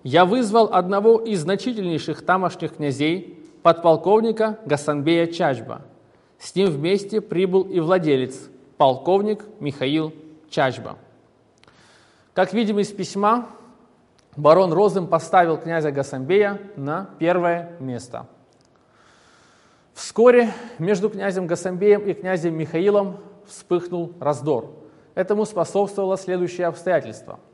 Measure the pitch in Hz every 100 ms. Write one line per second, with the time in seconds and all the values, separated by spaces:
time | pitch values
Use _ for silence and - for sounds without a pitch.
0 | 135 156 180 247 220 226 214 185 180 196
1 | 220 226 226 202 156 196 - 220 180 156
2 | - 151 - 185 175 - 160 - 147 127
3 | 151 185 - - - _ 170 165 170 156
4 | 175 214 226 220 220 214 - 143 - 147
5 | 143 170 165 170 160 123 113 117 - _
6 | _ _ _ _ - 175 196 143 160 202
7 | 196 214 208 170 185 190 185 185 160 185
8 | 156 131 127 - - - _ _ 139 127
9 | 170 196 208 208 - - 143 139 131 156
10 | 156 156 - - _ - 135 113 110 -
11 | _ _ _ _ _ _ _ _ _ _
12 | _ _ _ - 185 208 214 208 196 -
13 | 185 196 208 240 233 - - _ _ _
14 | _ _ _ - 147 170 190 160 208 190
15 | 165 165 - 190 170 156 165 165 151 139
16 | 135 135 131 196 202 202 - - 139 165
17 | 190 - 165 175 175 170 170 170 131 120
18 | - - 123 _ _ _ _ _ _ _
19 | _ _ _ _ _ _ _ _ _ -
20 | - - 240 240 226 - - - 165 196
21 | 208 202 196 185 175 175 185 180 208 208
22 | 202 - 185 185 170 160 156 165 196 202
23 | 196 175 - - - - - 175 175 175
24 | 170 - 139 139 143 127 - - - _
25 | _ - 185 208 208 - 165 196 196 202
26 | 190 190 185 180 180 175 175 156 185 165
27 | 117 104 - - _